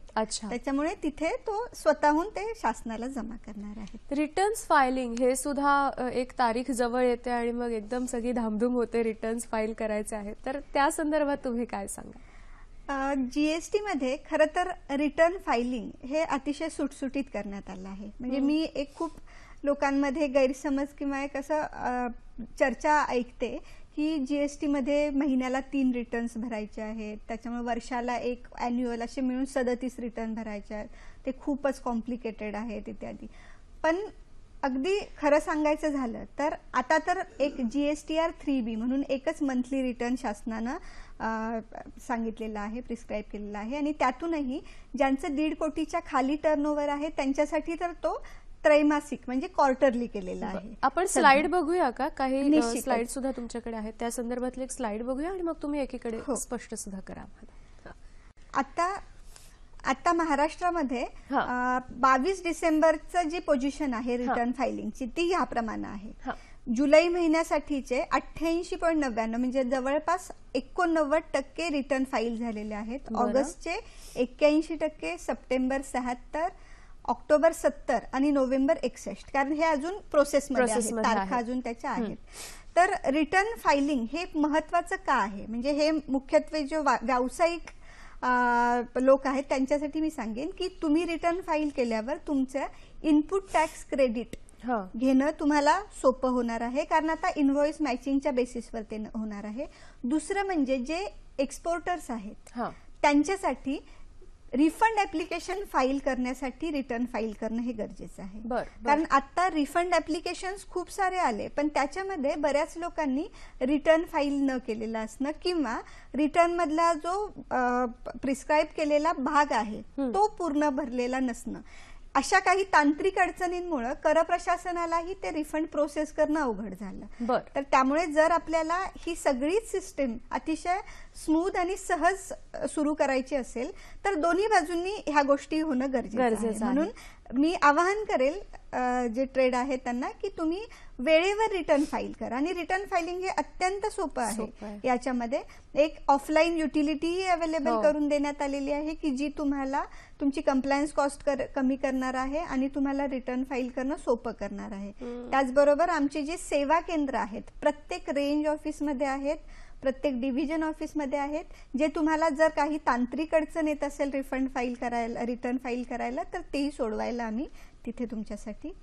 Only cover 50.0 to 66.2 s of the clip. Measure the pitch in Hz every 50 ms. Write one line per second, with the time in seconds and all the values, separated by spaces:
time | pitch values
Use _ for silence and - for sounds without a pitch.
50 | 240 220 - 202 185 180 185 185 185 185 190 185 185 220 208 - - 269 - 339
51 | 370 392 - 269 320 285 269 285 302 311 330 359 311 285 349 370 320 254 233 -
52 | 262 311 311 - 269 262 262 269 277 285 302 302 233 233 233 240 254 262 247 226
53 | 240 240 - 269 247 269 254 - 240 226 - 233 233 233 226 220 214 220 220 -
54 | 240 233 233 247 233 233 247 247 247 254 254 254 262 262 - - 247 214 202 220
55 | 233 247 262 262 302 349 392 359 349 330 311 320 - 285 285 294 269 254 - 240
56 | - 240 220 226 - 285 247 185 - - 247 220 - - 226 - - 202 190 190
57 | - - 196 - - 196 - - 214 - - - - - - - - 170 - -
58 | - - - - - - - - - - - 269 269 - - - 339 359 403 -
59 | - - - - - - - - - - - - - - - - - - 262 -
60 | - 349 339 330 330 320 285 277 294 311 - - 359 349 339 339 285 240 262 240
61 | 294 - - - - - 277 254 - - 247 247 247 254 254 254 254 - - 247
62 | 254 262 262 262 262 370 392 370 359 339 320 - 370 330 311 311 311 320 311 320
63 | - - - 349 349 302 330 359 - - 294 247 254 285 - - 302 269 247 214
64 | 247 247 240 240 247 262 233 240 233 240 254 277 254 214 208 208 202 214 - -
65 | 262 220 - - 349 339 370 339 254 - - 240 226 220 214 208 202 202 - 202
66 | 190 220 - -